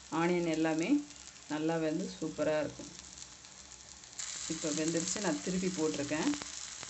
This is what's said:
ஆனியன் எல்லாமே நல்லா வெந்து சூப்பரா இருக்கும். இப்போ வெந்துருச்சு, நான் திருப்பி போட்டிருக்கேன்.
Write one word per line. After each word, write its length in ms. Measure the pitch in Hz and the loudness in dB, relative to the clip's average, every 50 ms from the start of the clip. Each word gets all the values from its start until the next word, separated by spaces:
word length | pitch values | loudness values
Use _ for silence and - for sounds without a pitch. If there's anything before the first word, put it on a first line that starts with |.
| - - 156 160 | -8 -2 2 4
ஆனியன் 340 | 170 175 180 175 170 165 156 | 4 6 6 6 4 4 4
எல்லாமே 340 | 156 160 160 156 160 170 220 294 285 - - - - - - - - - - 147 | 4 4 4 4 4 4 4 4 4 4 -2 -12 -16 -16 -16 -16 -14 -8 -4 -2
நல்லா 220 | 151 156 160 165 165 160 | 0 2 2 2 4 2
வெந்து 200 | 156 156 175 190 185 - - | 2 2 0 -2 -4 -4 -4
சூப்பரா 380 | 160 151 143 - 151 156 151 151 143 | -4 -4 0 2 2 4 4 2 2
இருக்கும். 280 | - - - 143 151 - - - - - - - - - - - - - - - - - - - - - - - - - - - - - - - - 160 | 0 -4 -8 -12 -12 -12 -14 -14 -14 -14 -14 -14 -14 -16 -16 -18 -18 -16 -16 -16 -16 -16 -16 -16 -16 -16 -16 -16 -14 -8 -8 -6 -6 -6 -6 -4 -4 -4
இப்போ 140 | 160 - 156 143 151 | -2 0 0 2 2
வெந்துருச்சு, 460 | 156 165 165 165 175 - - 208 208 | 2 2 2 2 2 0 -2 0 2
நான் 180 | 175 147 - - | 2 0 0 0
திருப்பி 240 | 190 185 185 190 180 - 151 | 0 0 2 2 2 2 2
போட்டிருக்கேன். 500 | 156 156 151 143 143 - 151 156 214 294 285 - - - - - - - - - - | 2 2 2 0 0 0 0 2 2 2 2 0 -2 -8 -8 -10 -10 -10 -10 -10 -10